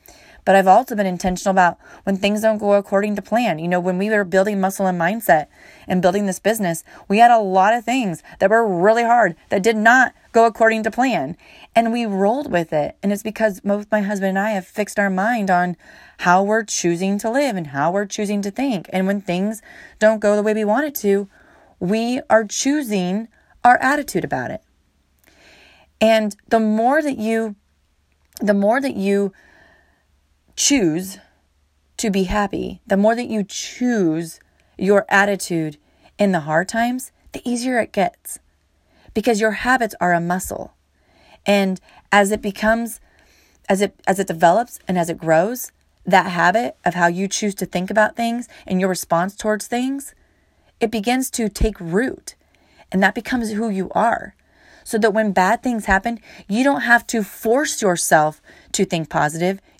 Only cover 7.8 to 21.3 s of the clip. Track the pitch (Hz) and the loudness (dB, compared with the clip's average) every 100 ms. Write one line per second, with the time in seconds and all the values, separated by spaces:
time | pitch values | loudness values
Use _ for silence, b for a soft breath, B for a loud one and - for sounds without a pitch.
7.8 | 233 262 202 160 B B 196 226 220 175 | -2 -2 -2 -6 B B 2 4 2 2
8.8 | 202 226 233 240 190 160 b 202 214 220 | 4 4 4 4 2 -2 b 0 0 4
9.8 | 226 262 - _ b 226 233 220 226 220 | 6 6 4 _ b 2 2 4 2 2
10.8 | 220 240 262 185 135 - B B B 226 | -4 -2 0 0 -4 -10 B B B 0
11.8 | 233 240 226 190 202 262 294 175 165 151 | 2 -2 -2 0 0 0 -2 -4 -2 -2
12.8 | 147 - 202 202 220 208 220 185 202 208 | -4 -4 -4 -4 -6 -2 -2 -2 -4 -4
13.8 | 208 214 202 196 190 190 214 202 180 - | -2 -2 -2 -2 -2 0 -2 -4 -6 -6
14.8 | 202 214 196 190 214 240 190 175 180 170 | -6 -2 -2 0 -2 -2 0 0 0 -6
15.8 | B B B B 180 180 196 220 214 - | B B B B 2 4 4 -2 -2 -4
16.8 | 175 170 190 202 220 254 285 190 151 139 | -2 0 -2 -2 -2 -2 -2 -4 -6 -2
17.8 | 156 196 202 - 202 208 196 196 277 196 | 0 0 -4 -4 -4 -2 -4 -4 -4 -4
18.8 | - 185 190 202 185 175 208 220 B B | -4 -2 0 -2 -2 -2 -2 -6 B B
19.8 | B B 214 220 208 208 208 214 208 233 | B B 2 4 2 2 0 0 0 0
20.8 | 302 285 202 196 196 | -2 -2 0 0 -2